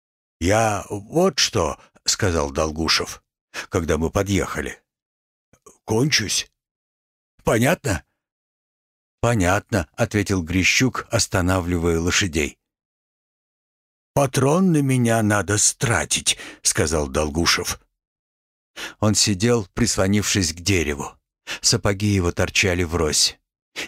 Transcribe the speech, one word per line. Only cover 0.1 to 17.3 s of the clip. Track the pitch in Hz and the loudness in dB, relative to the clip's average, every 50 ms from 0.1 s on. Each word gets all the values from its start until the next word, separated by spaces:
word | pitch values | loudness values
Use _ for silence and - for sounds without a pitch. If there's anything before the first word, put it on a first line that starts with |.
| _ _ _ _ _ _ | _ _ _ _ _ _
"Я | 82 90 104 110 113 110 104 95 - - | 0 2 2 4 2 2 0 -2 -6 -8
вот | 104 104 101 - - 160 180 190 - - | -10 -10 -10 -4 0 2 2 2 2 0
что", — | - - - 107 82 73 64 - - _ _ _ _ | 0 0 0 0 0 0 -2 -6 -12 _ _ _ _
сказал | - - - 110 95 82 80 73 71 | -4 -2 0 0 0 2 0 0 -2
Долгушев, | 69 85 80 78 76 80 82 76 - - 85 - - - _ _ _ _ _ _ - - - - | -2 -2 -2 -2 -2 -2 -2 0 0 -2 -2 -6 -10 -14 _ _ _ _ _ _ -14 -14 -10 -6
когда | - 95 82 78 82 73 | -4 -2 -2 0 0 0
мы | 80 78 | 0 0
подъехали. | - 101 98 98 101 85 69 - - 73 69 62 - - _ _ _ _ _ _ _ _ _ _ _ _ _ _ _ _ _ - - _ _ | 0 -2 0 0 0 0 0 -2 -4 -6 -8 -8 -10 -14 _ _ _ _ _ _ _ _ _ _ _ _ _ _ _ _ _ -20 -20 _ _
"Кончусь. | - 110 113 135 151 123 - 107 92 - - - - _ _ _ _ _ _ _ _ _ _ _ _ _ _ _ _ _ _ _ | -2 0 0 2 2 0 0 -2 -2 -4 -4 -6 -8 _ _ _ _ _ _ _ _ _ _ _ _ _ _ _ _ _ _ _
Понятно?" | 165 131 110 117 143 180 - - 127 92 80 - _ _ _ _ _ _ _ _ _ _ _ _ _ _ _ _ _ _ _ _ _ _ _ | 0 2 2 4 2 2 0 -2 -2 -4 -4 -6 _ _ _ _ _ _ _ _ _ _ _ _ _ _ _ _ _ _ _ _ _ _ _
"Понятно", — | - 120 120 110 87 87 95 104 - _ 113 98 80 - _ | 0 0 2 2 2 2 2 2 0 _ -2 -2 -2 -4 _
ответил | - 120 101 - 104 98 90 101 92 82 | -4 -2 0 0 0 0 0 0 -2 -2
Грищук, | 78 85 92 90 - - - 131 123 - - - - | 0 0 0 2 2 2 2 2 0 0 -4 -6 -4
останавливая | - - - - - 98 87 90 95 95 87 87 87 85 82 87 82 82 | -2 -2 -2 0 0 0 2 2 2 0 0 0 -2 0 2 2 2 2
лошадей. | 82 90 - - 104 90 73 80 73 76 - _ _ _ _ _ _ _ _ _ _ _ _ _ _ _ _ _ _ _ _ _ _ _ _ _ _ _ _ _ _ _ _ | 0 0 0 0 0 0 0 -2 -2 -2 -4 _ _ _ _ _ _ _ _ _ _ _ _ _ _ _ _ _ _ _ _ _ _ _ _ _ _ _ _ _ _ _ _
"Патрон | 143 143 131 - 139 135 139 151 180 190 185 | 0 0 0 0 0 2 2 4 4 4 4
на | 165 147 | 4 4
меня | 143 135 131 127 120 117 113 113 107 | 2 2 2 2 2 2 2 2 2
надо | 104 104 104 92 85 104 104 | 2 2 0 0 0 0 0
стратить", — | - - - - - 113 110 82 73 - - - - - - - - - - - | 2 0 0 -2 -2 -2 0 -2 -2 -2 -4 -2 -2 -2 -4 -4 -6 -14 -18 -6
сказал | - - - - 90 73 80 78 73 69 | -4 -2 0 0 0 0 0 0 -2 -2
Долгушев. | 65 73 78 76 | -2 -2 -2 -2